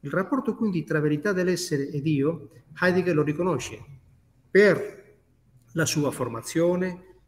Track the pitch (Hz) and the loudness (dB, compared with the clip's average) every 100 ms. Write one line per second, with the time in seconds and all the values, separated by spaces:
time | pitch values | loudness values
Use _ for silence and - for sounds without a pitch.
0 | 143 165 190 269 240 - 220 175 151 156 | -4 -4 -2 -2 -2 -2 -2 -2 -2 0
1 | 151 147 208 185 180 175 - 147 139 151 | 0 0 0 0 0 0 -2 -4 -4 -4
2 | 143 147 139 170 - - - - 180 180 | 0 2 0 -2 -10 -20 -20 0 2 2
3 | 175 156 147 147 180 143 - - - - | 2 2 0 0 -2 -2 -4 -12 -16 -20
4 | _ _ _ _ _ 190 208 151 - - | _ _ _ _ _ 6 6 4 -2 -12
5 | - _ _ _ _ _ _ 160 160 160 | -20 _ _ _ _ _ _ -2 0 0
6 | 143 - 120 113 - 160 170 175 185 180 | -2 -2 -6 -6 -4 0 2 2 -2 -6
7 | - - | -16 -20